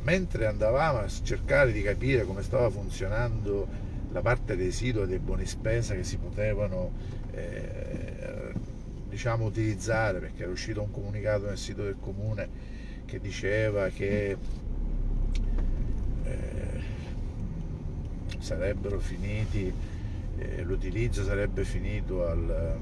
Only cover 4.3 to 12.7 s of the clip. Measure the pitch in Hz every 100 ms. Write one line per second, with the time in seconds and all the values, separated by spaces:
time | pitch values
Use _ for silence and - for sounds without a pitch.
4.3 | 123 - 95 92 90 120 113 95 90 -
5.3 | 95 95 - 110 117 117 95 - 104 -
6.3 | 104 107 104 101 92 90 85 - - -
7.3 | - 87 - - - - - - - -
8.3 | - 57 - - - - - - - 120
9.3 | 113 113 104 110 98 95 113 110 92 90
10.3 | - 90 92 113 104 104 - 101 104 104
11.3 | 104 101 98 - 101 101 92 - 95 104
12.3 | 104 85 - -